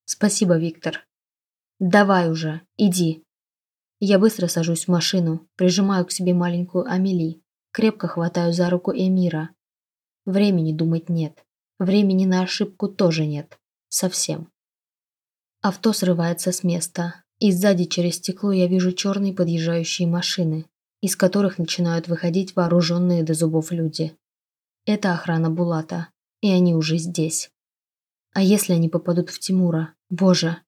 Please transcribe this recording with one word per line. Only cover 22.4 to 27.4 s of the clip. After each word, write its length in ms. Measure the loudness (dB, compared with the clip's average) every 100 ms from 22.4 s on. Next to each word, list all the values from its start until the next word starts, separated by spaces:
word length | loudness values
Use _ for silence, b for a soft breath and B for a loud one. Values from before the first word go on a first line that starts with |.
| -2 -2
вооруженные 680 | 2 2 2 0 2 0
до 100 | 0
зубов 380 | 0 0 0 -2
люди. 460 | -4 -4 -4 -8 -8 _ _ _ _ _ _ -2
Это 280 | 0 0
охрана 360 | -2 -2 0 0
Булата, 600 | 0 -2 -2 -4 -8 -10 _ _ _
и 80 | 2
они 240 | 4 4
уже 240 | 2 0 -2
здесь. 540 | -4 -4 -2 -4